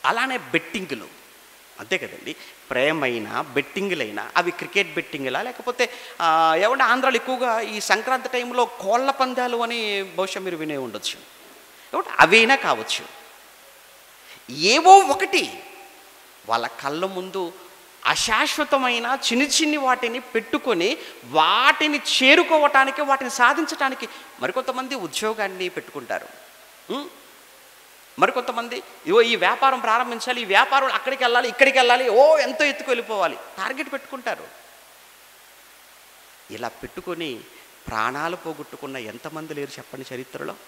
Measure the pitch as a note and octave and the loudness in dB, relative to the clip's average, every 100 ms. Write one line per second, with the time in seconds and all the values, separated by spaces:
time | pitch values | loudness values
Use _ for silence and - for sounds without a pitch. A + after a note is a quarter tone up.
0 | C#3 A3+ C4 B3+ D3+ - - A3 F3+ B2 | 0 -2 -2 -4 -4 -6 -4 -10 -8 -10
1 | F#2 - - - - - - - G#2+ F#3 | -12 -20 -20 -20 -20 -20 -20 -20 -6 -4
2 | A2 - - - - - - B2 C#3+ D#3+ | -4 -12 -12 -14 -16 -20 -4 2 2 2
3 | C3 A#2 G#2+ A#2 D3+ C3 C3+ G3+ G3 E3 | 0 -2 -4 -6 -4 -4 -4 -6 -4 -4
4 | A2 G#2 A2 E3+ F3 - - G3+ F3+ D#3 | -6 -8 -2 -2 -2 -6 -4 -2 -2 -6
5 | - D3 C3+ C3+ A3+ - A#3+ A#3+ A#3+ - | -8 -8 -4 -4 -6 -8 -8 -2 -2 -4
6 | - - E3+ D#3+ D#3+ D#3+ G#3 C4+ A#3+ B3+ | -16 -2 2 4 4 4 2 4 2 4
7 | B3+ A#3+ B3+ B3+ B3 A3+ A3 G#3+ G3+ G3+ | 2 0 -2 -2 0 -2 -4 -8 2 2
8 | A3+ B3+ B3 B3 A#3+ B3 A#3+ - F#3+ A#3 | 2 -2 -2 -6 -2 0 -2 -2 0 2
9 | C4+ C#4 B3+ B3+ B3 A#3 A#3 A#3 G#3+ G3+ | 2 0 0 0 -2 -2 -2 -2 -2 -4
10 | F#3+ E3+ F#3+ G#3 F#3 E3+ D#3 C#3+ B2 G#2 | -4 -4 -4 -4 -8 -6 -6 -6 -6 -8
11 | - - - - - - - - - D#4+ | -10 -10 -18 -20 -20 -20 -20 -20 -6 -6
12 | - - D#3+ A3 A3+ C4+ F#3 A#2 A2 - | -4 4 6 8 6 2 2 -2 -4 -8
13 | G2 - - - - - - - - - | -8 -20 -20 -20 -20 -20 -20 -20 -20 -20
14 | - - - - - C#3+ G4 C4+ F4 G4 | -20 -20 -20 -20 -16 -2 2 6 10 10
15 | E4+ C#4 F#4+ E4+ F3 - - - - - | 10 0 0 0 -2 -10 -18 -20 -20 -20
16 | - - - - - A2+ A#2 - C#3 D3+ | -20 -20 -20 -18 -2 -2 -2 -6 -6 -4
17 | F#3+ F#3 F#3+ F#3+ F#3 - - - - - | -6 -6 -8 -6 -8 -10 -20 -20 -20 -4
18 | A#2+ D#3 - A3 D4 - D4 C#4 B3+ A#3 | 0 0 2 2 0 -2 0 0 0 -2
19 | A#3+ C4+ - A#3 C#4+ - D#4 D4+ C4 B3 | -2 -2 0 0 2 2 0 0 0 0
20 | A#3+ B3 - B3+ - D4+ C4+ F#3 F#3 D#4 | -2 -6 -6 -6 -4 -4 -2 0 0 -2
21 | - - A#2+ D3+ D#3+ G#3+ C4+ D4+ D4+ D4 | -10 -18 -2 2 4 4 4 2 0 -2
22 | - - C4 D#4+ E4+ D#4 C#4+ C4+ C4+ C4+ | -2 2 6 6 6 4 6 4 2 0
23 | C#4+ C4+ B3+ A#3+ B3 D4 D4+ D#4 C4+ C4 | 0 0 0 2 2 4 -4 -2 -4 -4
24 | A3+ - - - B2+ C4 B3+ B3 C4 C4 | -12 -14 -20 -6 -4 -4 -4 -6 -6 -8
25 | E3 - G#3+ G#3+ G3 F#3 F3+ E3+ - C#3+ | -6 -4 -4 -2 -6 -4 -8 -8 -12 -14
26 | A#2 F#2 - - - - - - - B3+ | -8 -8 -8 -20 -20 -20 -20 -20 -10 -10
27 | D4 - - - - - - - - - | -10 -18 -20 -20 -20 -20 -20 -20 -20 -20
28 | - - G3 C4 A#3 A3+ A#3 A3+ - - | -20 0 0 0 -6 -8 -8 -12 -14 -14
29 | D3 G#3+ A#3 A3+ B3 B3 C4+ C4 A3+ A3+ | 2 2 4 2 0 2 0 0 0 0
30 | B3 A#3 B3 B3 G#3+ G3 C4 C4+ C4 - | -2 -6 -6 -6 2 4 4 2 2 -2
31 | C4 C4+ B3 A#3+ B3 G#3+ C4+ C4 A#3+ B3 | -4 0 2 2 0 4 6 6 6 4
32 | B3+ G#3+ D4 D#4 B3+ C4+ D4 - - A#3+ | 6 6 8 6 2 0 0 0 -2 -4
33 | A3 G#3 E3+ - - - F#3+ C4+ D4+ C4+ | -2 0 0 -2 -14 -8 -8 -6 -8 -10
34 | - C4 A#3 F3+ - - - - - - | -10 -10 -8 -8 -12 -20 -20 -20 -20 -20
35 | - - - - - - - - - - | -20 -20 -20 -20 -20 -20 -20 -20 -20 -20
36 | - - - - - G#2+ A#2 - B2+ - | -20 -20 -20 -20 -18 -10 -10 -10 -14 -12
37 | F#3 E3 D#3+ A2+ - - - - - A2 | -10 -8 -8 -10 -14 -20 -20 -20 -8 -4
38 | A2+ C3+ E3 F3 E3 D#3 D3 - C#3 C3+ | -2 -4 -6 -8 -10 -12 -14 -14 -12 -10
39 | G#2+ A2+ D#3 D#3 D#3 D3 C#3 C3+ - C3+ | -12 -12 -14 -12 -12 -10 -10 -12 -16 -16
40 | C3 B2 B2+ C3+ D3 G2+ | -12 -12 -12 -10 -10 -12